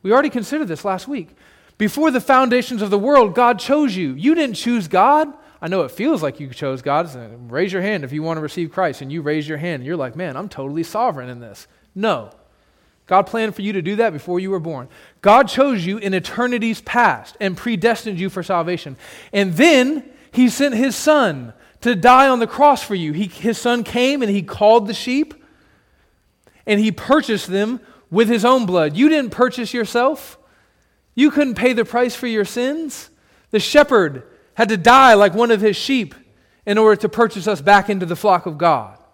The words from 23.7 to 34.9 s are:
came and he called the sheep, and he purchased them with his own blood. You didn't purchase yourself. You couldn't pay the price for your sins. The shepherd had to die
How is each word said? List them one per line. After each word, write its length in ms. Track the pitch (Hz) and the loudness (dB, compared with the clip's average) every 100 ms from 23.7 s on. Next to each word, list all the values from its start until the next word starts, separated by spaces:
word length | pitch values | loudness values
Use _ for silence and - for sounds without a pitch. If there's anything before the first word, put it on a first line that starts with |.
| 240 | -2
came 380 | 220 240 247 285 | -2 -2 0 0
and 80 | 226 | -2
he 100 | 202 | -2
called 460 | 170 - 208 233 208 | -4 2 4 4 2
the 40 | |
sheep, 420 | 226 - 262 302 - _ _ _ _ _ _ _ _ _ _ _ _ - | -8 -4 -4 -4 -8 _ _ _ _ _ _ _ _ _ _ _ _ -2
and 140 | 208 | 0
he 100 | 214 | 0
purchased 560 | 180 - 294 - 208 - | -2 0 0 2 -6 -4
them 320 | 190 214 247 - _ _ | -4 -4 -6 -12 _ _
with 180 | 175 226 | 0 2
his 160 | 233 | 2
own 220 | 233 262 214 | 2 2 2
blood. 300 | 180 151 151 | 0 0 2
You 120 | 294 | 2
didn't 220 | 311 247 | 2 -2
purchase 420 | - 247 247 226 | -2 -2 -2 -8
yourself. 640 | 247 214 240 262 302 - - _ _ _ _ _ _ _ | -6 -4 0 0 -2 -12 -20 _ _ _ _ _ _ _
You 160 | - 285 | 2 2
couldn't 240 | - 285 | 4 -2
pay 200 | 220 247 | 0 0
the 100 | 240 | 0
price 320 | 226 233 247 247 | -2 0 -2 -2
for 100 | 247 | -4
your 180 | 220 | -4
sins. 640 | 202 - 247 311 320 - - _ _ _ _ | -4 -4 -4 -4 -8 -12 -20 _ _ _ _
The 80 | 214 | -4
shepherd 640 | - 294 294 233 165 131 - _ _ | 2 4 4 4 2 -4 -16 _ _
had 140 | - 214 | -2 0
to 60 | 214 | 2
die 380 | 190 | 6